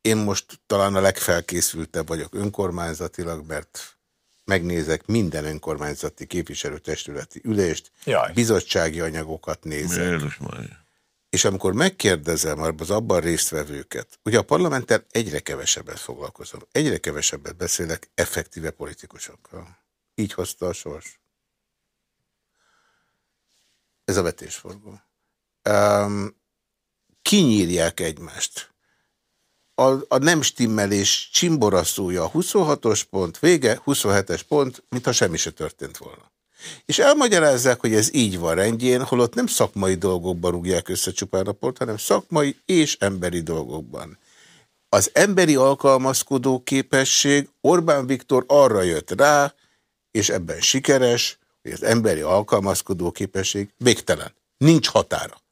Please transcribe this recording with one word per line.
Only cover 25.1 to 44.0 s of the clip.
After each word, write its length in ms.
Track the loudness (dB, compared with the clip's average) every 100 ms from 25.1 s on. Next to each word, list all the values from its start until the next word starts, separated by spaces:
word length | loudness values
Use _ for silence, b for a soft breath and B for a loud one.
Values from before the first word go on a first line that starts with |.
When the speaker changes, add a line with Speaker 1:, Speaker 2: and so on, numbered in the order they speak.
| _ _ _ _ _
Speaker 1:
Öm, 720 | 0 4 4 4 2 -2 -6 _ _ _ _ _ _ _ _ _
kinyírják 800 | 2 4 6 4 2 0 0 -2
egymást. 720 | -6 -6 -14 -10 -10 -10 -18 _ _ _ _ _ _ _ _ _ _
A, 80 | 2 2 2 0
a 100 | 2
nem 240 | 4 2
stimmelés 880 | 0 0 0 0 0 0 0 -2 -2
csimboraszója 880 | -2 0 2 4 2 0 -4 -4 -2
a 40 | -2
huszonhatos 760 | -2 0 0 2 0 0 0
pont, 340 | -2 -4 -4 0
vége, 420 | 2 4 2 0
huszonhetes 580 | -2 -2 2 0 0 -6
pont, 400 | 0 0 0 -4 _
mintha 240 | -6 -2
semmi 240 | 0 0 -2
se 140 | -6
történt 460 | -6 -12 -10 -16 -14
volna. 360 | -18 -20 _ _ _ B B B
És 140 | -4 2
elmagyarázzák, 840 | 4 6 4 6 4 4 2 2
hogy 140 | 2
ez 200 | 2 2
így 240 | 2 0 0
van 160 | -2
rendjén, 500 | 2 0 0 2 0
holott 300 | 2 2 2
nem 120 | 0 -2
szakmai 480 | 0 0 0 -2
dolgokban 560 | 0 0 -2 -2 -2 -2
rúgják 380 | -2 -2 -2 -2
össze 220 | -6 -6
csupán 360 | -6 -4 -4 -4
a 60 |
port, 260 | -4 -6 -6
hanem 180 | -8 -6
szakmai 600 | -2 -2 0 0 0 -4 0
és 300 | 2 2 0
emberi 400 | -2 -2 -4 -4
dolgokban. 760 | -4 -6 -6 -10 -12 -14